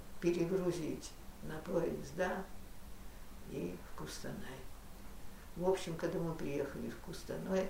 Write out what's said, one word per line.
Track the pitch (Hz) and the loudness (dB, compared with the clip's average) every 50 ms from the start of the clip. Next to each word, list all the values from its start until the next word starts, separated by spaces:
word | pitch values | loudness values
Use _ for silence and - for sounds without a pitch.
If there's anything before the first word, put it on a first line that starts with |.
| - - - - | -6 -6 -2 2
перегрузить | 175 175 175 175 170 170 190 180 180 175 156 160 151 139 127 - - - - - - - - - - | 6 6 6 6 6 6 6 4 6 4 4 2 2 0 -2 -2 -4 -6 -10 -10 -10 -10 -10 -8 -6
на | 151 156 156 | -4 -4 -4
поезда | - 175 185 170 165 - - - - 139 - 180 180 190 208 196 185 - - - - - - - - - - - - - - - - - - - - - | 0 2 4 4 4 4 2 0 -2 -2 0 2 2 2 2 0 -2 -2 -4 -6 -6 -6 -8 -8 -6 -6 -6 -6 -8 -8 -8 -8 -8 -8 -8 -8 -8 -4
и | 135 151 170 180 180 - - - - | -2 -2 -2 -2 -2 -4 -6 -6 -6
в | - | -4
Кустанай. | - - - - - - - - - - 135 - - - - - - - - - - - - - - - - - - - - | -4 -4 -4 -4 -4 -4 -4 -4 -4 -4 -4 -4 -6 -6 -6 -6 -8 -8 -8 -8 -6 -6 -6 -4 -4 -4 -6 -6 -8 -6 -2
В | 170 175 190 | 2 6 6
общем, | 190 190 - 170 165 | 6 6 4 0 -2
когда | - 180 165 - - | 0 0 2 2 2
мы | 170 165 147 | 2 0 0
приехали | - 156 143 143 143 143 139 - - 117 117 | 0 0 0 2 2 0 0 -2 -2 -4 -4
в | - - | -4 -6
Кустанай, | - - - - - - - 160 165 185 190 190 190 | -6 -8 -6 -6 -4 -4 -4 -2 0 4 4 4 4